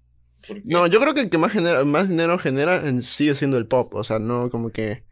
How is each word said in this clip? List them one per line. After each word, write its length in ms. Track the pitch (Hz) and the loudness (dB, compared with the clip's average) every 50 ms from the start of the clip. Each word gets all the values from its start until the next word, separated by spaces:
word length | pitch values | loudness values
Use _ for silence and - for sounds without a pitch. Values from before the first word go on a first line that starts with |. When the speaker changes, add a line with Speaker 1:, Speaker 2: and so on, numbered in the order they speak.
| _ _ _ _ _ _ _ _ - - | _ _ _ _ _ _ _ _ -18 -16
Speaker 1:
Porque 140 | 208 - 202 | -16 -14 -6
Speaker 2:
No, 200 | - 165 175 175 170 | -2 2 2 4 4
yo 120 | 170 220 | 4 4
creo 140 | 277 302 294 | 4 4 2
que 60 | 294 | 0
el 100 | 254 180 | 0 0
que 80 | 170 160 | 0 2
más 140 | 165 170 - | 2 2 0
genera, 320 | 214 170 170 170 131 139 | 0 0 2 2 2 2
más 240 | 147 143 156 196 190 | 2 2 2 2 2
dinero 300 | 175 160 165 165 175 180 | 0 0 0 2 0 0
genera 480 | - 151 131 135 147 170 180 165 - 147 | 0 -2 -2 0 0 2 0 0 0 0
en, 140 | 127 123 117 | -2 -2 -2
sigue 320 | - - - 147 151 143 | -2 -2 0 0 0 0
siendo 220 | - 151 139 131 | 0 0 0 0
el 100 | 123 110 | 0 -2
pop, 280 | - 131 127 113 - - | 0 0 0 0 -2 -4
o 80 | 104 104 | -8 -4
sea, 160 | - 110 110 | -4 -4 -4
no 320 | 107 113 120 123 123 123 | -2 -2 -4 -2 -4 -4
como 220 | - 117 117 113 - | -4 -6 -6 -6 -6
que, 320 | - 110 107 104 - - - | -6 -6 -6 -6 -8 -12 -20